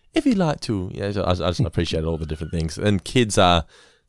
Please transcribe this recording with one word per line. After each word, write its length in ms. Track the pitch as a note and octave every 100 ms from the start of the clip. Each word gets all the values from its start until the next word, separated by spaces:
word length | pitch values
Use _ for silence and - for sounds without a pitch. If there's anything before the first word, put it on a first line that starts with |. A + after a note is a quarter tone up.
| _
"If 120 | D#4+ C#4+
you 80 |
like 260 | G3+ D#3+ -
to," 280 | - G2+ F#2
you 80 | -
know, 220 | G2+ G2+
I, 80 | F2
I 40 | F2+
just 240 | E2+ F2
appreciate 440 | E2 - E2+ E2
all 140 | D#2+ D#2+
the 80 | D#2
different 260 | D#2 D#2+
things. 260 | E2 D#2+ -
And 240 | G#2 G2
kids 340 | - C3 A2+ G#2
are, 280 | F2+ F2 - - _ _